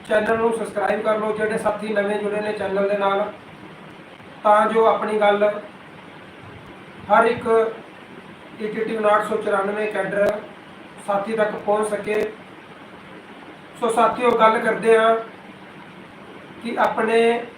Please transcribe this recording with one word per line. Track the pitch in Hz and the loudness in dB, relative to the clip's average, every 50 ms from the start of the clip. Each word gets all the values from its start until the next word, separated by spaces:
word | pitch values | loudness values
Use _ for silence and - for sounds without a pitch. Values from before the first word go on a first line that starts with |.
| - | -4
ਚੈਨਲ | - 226 214 214 220 226 | -2 0 0 2 2 0
ਨੂੰ | 226 226 226 220 | 2 2 0 0
ਸਬਸਕ੍ਰਾਈਬ | - 208 - - 208 190 196 208 214 | -2 -4 -6 -4 -2 -2 0 0 0
ਕਰ | 220 220 214 | 0 0 0
ਲਓ | 208 214 214 208 | 0 0 -2 -2
ਜਿਹੜੇ | 214 214 208 202 | -2 -2 -2 -2
ਸਾਥੀ | 180 - 214 208 202 208 | -2 -2 -2 -2 -2 -4
ਨਵੇਂ | 214 214 202 196 202 208 208 | -4 -2 -2 0 0 -2 -2
ਜੁੜੇ | 208 202 208 214 | -2 -2 -4 -4
ਨੇ | 208 214 208 | -4 -4 -4
ਚੈਨਲ | 208 196 190 190 196 196 196 | -4 -4 -2 -2 0 0 0
ਦੇ | 208 | 0
ਨਾਲ, | 196 196 196 196 196 208 208 - - - - - - - - - - - - - - - - - - - - - - - | 0 0 0 0 0 -2 -4 -8 -12 -18 -20 -20 -20 -20 -20 -20 -20 -20 -20 -20 -20 -20 -20 -20 -20 -20 -20 -10 -2 2
ਤਾਂ | 214 208 214 214 | 4 4 6 4
ਜੋ | 214 220 226 226 | 4 2 4 4
ਆਪਣੀ | 220 214 214 214 214 214 208 | 4 2 2 0 -2 0 2
ਗੱਲ | 208 202 202 202 208 208 - 160 - - - - - - - - - - - - - - - - - - - - - - - - - - - - - - | 4 4 4 4 2 2 0 -2 -8 -14 -16 -20 -20 -20 -20 -20 -20 -20 -20 -20 -20 -20 -20 -20 -20 -18 -18 -18 -20 -20 -20 -20 -20 -20 -18 -12 -2 2
ਹਰ | 208 226 226 | 4 4 4
ਇੱਕ | 226 240 240 240 233 226 226 220 226 - - - - - - - - - - - - - - - - - - | 4 2 -2 0 2 2 2 2 0 -2 -8 -14 -20 -20 -20 -20 -20 -20 -20 -20 -20 -20 -20 -20 -18 -12 -10
ਈ | 214 | -8
ਟੀ | 214 214 220 220 | -6 -4 -4 -4
ਟੀ | - 226 | -4 -2
ਉਣਾਹਠ | 214 208 208 208 208 208 | 0 2 4 4 2 2
ਸੌ | - 220 | 0 -4
ਚੁਰਾਨਵੇਂ | - 208 208 208 196 196 202 208 214 214 214 | -4 -2 0 0 0 0 -2 -2 -4 -4 -4
ਕੈਡਰ | 214 190 190 196 202 202 202 208 - - - - - - - - - - - - - - - | -2 -4 -4 -2 0 2 2 2 0 -2 -6 -14 -18 -20 -20 -20 -20 -20 -20 -20 -20 -10 -6
ਸਾਥੀ | 208 202 202 196 220 226 | -2 -2 -2 -2 -2 -2
ਤੱਕ | 220 214 - | 0 0 -2
ਪਹੁੰਚ | 185 - - 208 208 214 208 - | -2 -4 -2 -2 0 0 0 -2
ਸਕੇ। | 202 196 196 208 214 - - - - - - - - - - - - - - - - - - - - - - - - - - - - - - - - - | -4 -4 -4 -2 -2 -2 -2 -4 -6 -12 -18 -20 -20 -20 -20 -20 -20 -20 -20 -20 -20 -20 -20 -20 -20 -20 -20 -20 -20 -20 -20 -20 -20 -20 -20 -20 -8 -4
ਸੋ | 247 226 | -2 0
ਸਾਥੀਓ, | 226 240 226 220 220 240 247 240 | 2 4 2 2 2 2 2 2
ਗੱਲ | 233 226 220 220 226 240 | 4 6 6 4 4 4
ਕਰਦੇ | 233 226 214 190 190 226 226 | 0 -2 -2 0 4 4 4
ਹਾਂ | 226 220 226 226 226 226 - - - - - - - - - - - - - - - - - - - - - - - - - - - - | 6 6 4 2 2 -2 -8 -14 -18 -20 -20 -20 -20 -20 -20 -20 -20 -20 -20 -20 -20 -20 -20 -20 -20 -20 -20 -20 -20 -20 -20 -16 -12 -10
ਕਿ | 233 226 | -6 -2
ਆਪਣੇ | 240 220 - 208 - 220 220 226 233 233 233 233 240 240 - - | 0 0 0 0 0 0 2 4 4 4 4 2 0 -2 -8 -14